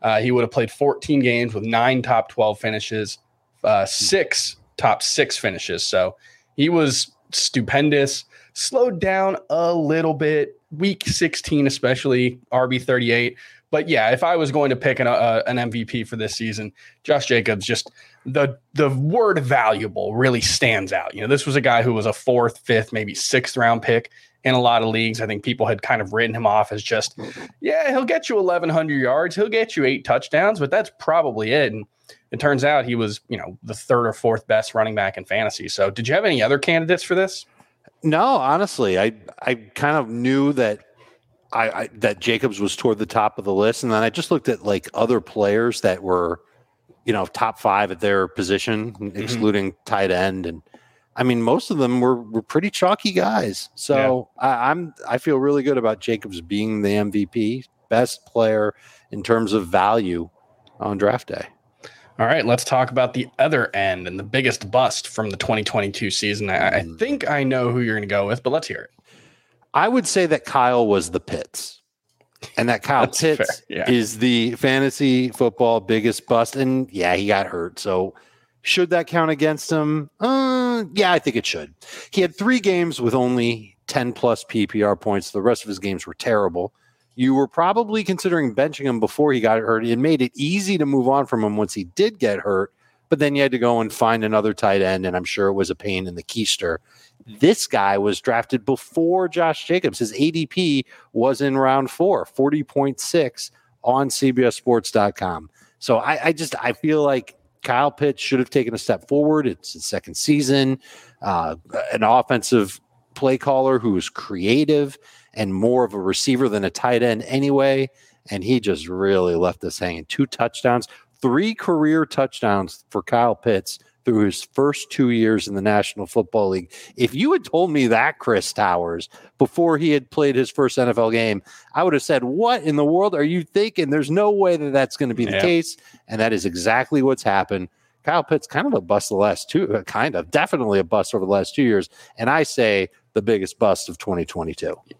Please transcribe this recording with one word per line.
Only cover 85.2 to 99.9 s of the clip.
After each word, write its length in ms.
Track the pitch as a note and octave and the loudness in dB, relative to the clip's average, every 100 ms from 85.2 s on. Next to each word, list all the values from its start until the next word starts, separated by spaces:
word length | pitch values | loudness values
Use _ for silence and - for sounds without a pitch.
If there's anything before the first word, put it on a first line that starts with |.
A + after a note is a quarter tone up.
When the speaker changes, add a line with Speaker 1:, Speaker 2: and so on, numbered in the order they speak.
| - | -4
Speaker 2:
The 100 | G2+ | -2
rest 220 | A2 A2+ | 0 0
of 40 | G#2+ | -4
his 120 | F#2+ | -8
games 260 | G2+ F#2 - | -6 -6 -10
were 80 | |
terrible. 580 | - B2 G#2+ F#2+ F2 F#2 _ _ _ _ B2 | -8 0 0 0 -2 -8 _ _ _ _ -2
You 180 | C3 | 0
were 120 | C3+ C3+ | 2 0
probably 560 | - F3 G#3+ G#3+ A3 | 0 0 0 -2 -2
considering 540 | F#3+ F3+ F#3+ E3+ C3 G#2+ | -4 -4 -2 0 0 0
benching 300 | D3+ C#3+ C#3 | -2 -2 -4
him 120 | A#2 | 0
before 340 | G#2+ - D3+ | -2 0 2
he 80 | B2+ | 2
got 200 | A2 A2+ | 2 2
hurt. 260 | A2 A2 A#2 | 0 0 0
It 140 | A#2 | 0
made 200 | D3+ D3 | 2 2
it 120 | B2 | 0
easy 420 | - D3 G3 F#3+ F#3 | -2 -2 -2 0 0
to 60 | |
move 240 | C#3+ C#3 B2 | 0 2 2
on 180 | C#3 B2 | 2 0
from 180 | A#2 | 0
him 120 | G#2 G#2 | 0 0
once 160 | G#2 | -4
he 120 | G#2+ | -4
did 340 | F2 - G#3 G#3 | -6 -2 -2 0
get 220 | A#2 G2 | -2 0
hurt, 320 | G#2 F#2+ G2+ _ _ _ - | 0 -2 -2 _ _ _ -2
but 120 | D3 | 0
then 160 | C#3+ C#3+ | 2 2
you 60 | |
had 100 | C3+ | 2
to 60 | B2 | 2
go 200 | A#2+ A#2 | 2 2
and 120 | A2 | 0
find 320 | - A2+ A2+ | 0 2 2
another 280 | G#2+ A2 G#2+ | 2 2 0
tight 300 | G2+ G#2 G2 | 0 2 2
end, 240 | F#2+ F#2+ F#2 | 2 0 -2
and 100 | F2+ | -4
I'm 60 | |
sure 240 | F2 - G2 | -4 -2 0
it 60 | |
was 180 | G2 F#2 | 0 -2
a 60 | F#2 | -4
pain 320 | G#2 F#2 F#2 | -6 -4 -6
in 80 | F2 | -10
the 80 | |
keister. 540 | - A#2 G#2 - F2 D#2+ _ _ _ _ | -10 -4 -2 -2 -4 -6 _ _ _ _
This 440 | - G#2 E3 A3 - | -20 2 2 2 0
guy 300 | A2+ G2 G2 | 0 0 2
was 220 | G#2 F#2 | 0 0
drafted 440 | - A#2 - B2+ | 0 -2 0 -4
before 640 | G#2+ B2+ - E3 E3 F#3 F3+ | -2 -4 -4 -2 0 2 0
Josh 360 | E3+ E3 - | 0 0 -2
Jacobs. 360 | - F3+ C#3+ | -2 0 0